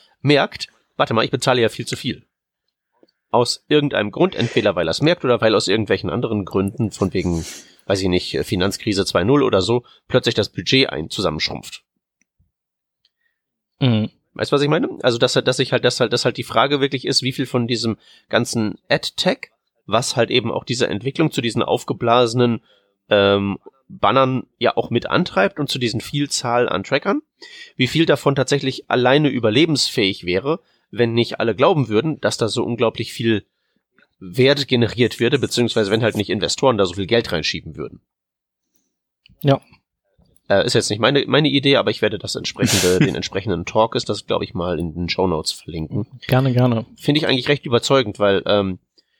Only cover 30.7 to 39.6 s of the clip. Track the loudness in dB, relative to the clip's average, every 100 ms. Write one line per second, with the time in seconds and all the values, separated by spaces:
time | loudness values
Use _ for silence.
30.7 | _ _ -2 0 2 0 0 -2 2 2
31.7 | 4 2 0 0 -2 -2 -2 -2 -2 -4
32.7 | 0 -2 -2 -8 -2 0 0 -2 _ _
33.7 | _ _ _ _ _ -8 2 2 2 0
34.7 | 0 0 2 0 2 0 0 0 0 0
35.7 | 0 0 2 0 -2 -2 -2 -2 0 0
36.7 | 2 0 -2 0 0 0 -4 -4 -6 -10
37.7 | -12 -12 -14 _ _ _ _ _ _ _
38.7 | _ _ _ _ _ _ _ 0 0